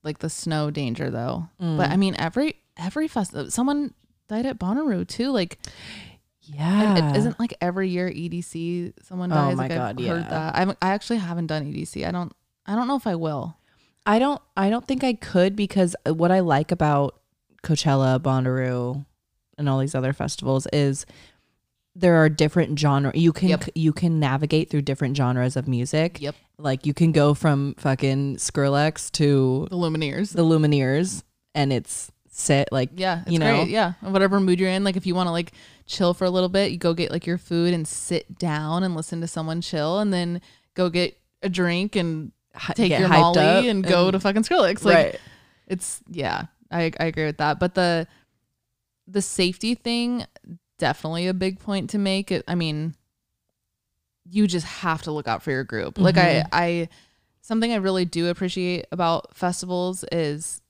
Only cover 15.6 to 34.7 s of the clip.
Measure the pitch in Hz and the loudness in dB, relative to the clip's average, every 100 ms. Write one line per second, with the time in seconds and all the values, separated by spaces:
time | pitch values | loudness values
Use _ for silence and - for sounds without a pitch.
15.6 | 202 196 180 196 - 160 175 190 175 139 | -2 2 2 0 -4 2 4 4 4 2
16.6 | 156 175 151 143 139 _ _ _ _ _ | 0 0 2 2 0 _ _ _ _ _
17.6 | - 156 156 139 131 131 135 131 127 127 | -2 0 2 4 4 2 2 0 0 0
18.6 | 127 123 123 139 143 _ _ _ _ - | -2 -2 -4 -6 -10 _ _ _ _ -4
19.6 | 147 135 135 135 131 143 - - 127 135 | 0 0 0 0 -2 -2 -6 -4 0 0
20.6 | - 147 143 139 - - - _ _ _ | 0 2 2 0 -8 -20 -20 _ _ _
21.6 | _ _ _ 180 180 165 156 151 151 175 | _ _ _ 2 6 8 6 4 2 2
22.6 | 151 147 147 139 139 - 170 156 185 156 | 0 2 2 2 2 4 4 4 2 2
23.6 | - - 156 151 175 160 143 135 151 156 | -2 0 0 2 0 2 2 0 2 0
24.6 | 156 151 139 135 135 139 123 123 127 131 | 2 -2 -2 -2 -2 2 2 2 0 0
25.6 | 127 123 123 156 165 175 143 - _ - | -2 -2 0 0 0 -2 -10 -10 _ -6
26.6 | 151 131 147 143 165 156 147 147 160 143 | -4 -2 -2 2 4 6 4 4 2 2
27.6 | 139 - 143 131 135 135 139 127 - - | -2 -4 -2 0 0 0 -2 -4 -4 0
28.6 | 139 143 156 - - - 147 139 131 131 | 0 2 0 -2 -10 0 4 4 2 0
29.6 | 156 180 170 156 151 139 202 165 165 160 | -2 -2 -2 -2 -4 -2 -4 2 4 6
30.6 | 151 147 131 139 185 196 - _ _ - | 4 4 2 0 0 -4 -14 _ _ -2
31.6 | 139 131 - - - _ _ - - 139 | 0 0 -4 -12 -12 _ _ -8 0 2
32.6 | - 135 131 180 185 165 - 170 156 - | 2 -2 -4 -4 -2 -2 0 2 4 2
33.6 | 170 220 180 175 190 190 190 196 190 180 | 2 0 -2 -4 -2 2 4 4 2 2
34.6 | 185 | 2